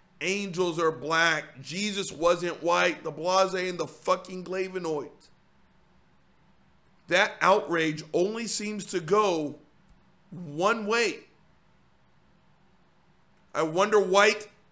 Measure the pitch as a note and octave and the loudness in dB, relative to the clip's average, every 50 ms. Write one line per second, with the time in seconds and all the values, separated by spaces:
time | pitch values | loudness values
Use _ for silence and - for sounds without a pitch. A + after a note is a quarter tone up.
0 | _ _ _ - D3+ F3 F#3+ G3+ G3+ G3 E3 E3+ F#3 F3 D#3+ E3 E3+ D#3+ D#3 C3 | _ _ _ -8 -4 -4 -2 -2 -4 -4 -2 -2 -2 -2 0 0 0 0 0 -2
1 | B2+ D3+ E3 D#3+ E3 E3 D#3+ D3+ D3 - - B2 C3 C3 D3 F#3 G#3 G#3+ G3 G3+ | -4 -2 0 2 2 2 2 0 -4 -8 -16 -18 -14 -12 -8 -6 -4 -4 -4 -4
2 | F#3 D#3 D3+ C#3 D#3+ E3+ F3+ E3 E3+ F3 D#3+ - D3 E3+ F3 F3 F3+ F3+ D#3 - | -4 -6 -4 0 2 2 2 2 0 -4 -6 -4 0 0 2 4 2 2 0 -2
3 | - D#3+ D3+ D#3 D#3+ F3+ F#3 F#3+ F#3+ F#3 F#3 F#3 F3+ F#3 F3+ E3+ D#3 D3 - - | -8 -10 -10 -6 -2 2 4 4 4 2 2 -2 -4 -4 -4 -4 -6 -8 -8 -6
4 | - - C#4 C#4 C#4 F#3+ F#3 F#3 F3 E3+ F3+ F#3+ F#3+ F#3+ F#3 F#3 F3 E3 D#3 D3 | -2 0 0 0 -2 -8 -12 -12 -10 -6 -4 -4 -4 -4 -6 -6 -4 -4 -4 -4
5 | B2 - - - - - _ _ _ _ _ _ _ _ _ _ _ _ _ _ | -6 -8 -14 -20 -20 -20 _ _ _ _ _ _ _ _ _ _ _ _ _ _
6 | _ _ _ _ _ _ _ _ _ _ _ _ _ _ _ _ _ _ _ _ | _ _ _ _ _ _ _ _ _ _ _ _ _ _ _ _ _ _ _ _
7 | _ - E3+ F3+ G#3 A3 - - - F3 G3 G#3+ - - E3+ E3 D#3+ D#3+ D3+ D#3 | _ 0 2 2 2 2 0 2 4 4 4 4 2 0 0 0 0 0 -2 -4
8 | - - - E3+ F3+ G3+ A3 A3+ A#3 G#3 - - G#3 G#3 G#3+ G#3 - - - F3+ | -6 -4 0 0 0 0 -2 -4 -4 -4 -4 -4 -4 -6 -6 -8 -8 -6 -6 -6
9 | D#3+ D3+ G3 G#3+ G#3+ G3 F3 D#3+ D3+ C#3+ - - - _ _ _ _ _ - _ | -2 2 2 4 4 4 2 0 -2 -4 -8 -10 -18 _ _ _ _ _ -20 _
10 | _ _ _ _ _ - - D#3+ F3 D3 C#3+ D3+ F3+ G#3 A#3 A3+ G#3+ G3+ A3 A#3 | _ _ _ _ _ -18 -16 -14 -12 -10 -4 0 2 2 2 2 0 -2 0 0
11 | A#3 G#3 - - - - _ _ _ _ _ _ _ _ _ _ _ _ _ _ | 0 0 -2 -6 -12 -20 _ _ _ _ _ _ _ _ _ _ _ _ _ _
12 | _ _ _ _ _ _ _ _ _ _ _ _ _ _ _ _ _ _ _ _ | _ _ _ _ _ _ _ _ _ _ _ _ _ _ _ _ _ _ _ _
13 | _ _ _ _ _ _ _ _ _ _ - - D#3+ D#3+ D#3 F3+ G3 G#3+ G#3+ G#3 | _ _ _ _ _ _ _ _ _ _ -4 -2 -2 0 2 2 2 4 4 4
14 | F#3+ F#3 F#3 G3 G3+ A3 A3+ G#3+ - - _ _ _ _ | 4 6 6 6 6 6 4 2 -4 -14 _ _ _ _